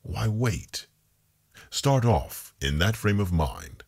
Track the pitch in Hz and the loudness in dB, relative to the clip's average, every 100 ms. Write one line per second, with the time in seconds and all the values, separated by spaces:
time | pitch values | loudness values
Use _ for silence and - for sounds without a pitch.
0 | - 90 110 107 123 85 - - - _ | -10 -2 -2 0 0 -2 -8 -12 -14 _
1 | _ _ _ _ _ - - - 139 135 | _ _ _ _ _ -20 -12 -2 2 4
2 | 117 104 - - - _ 69 73 92 113 | 4 2 0 -12 -16 _ -2 2 2 2
3 | 104 101 95 87 73 - - - | 0 0 2 2 0 -4 -14 -18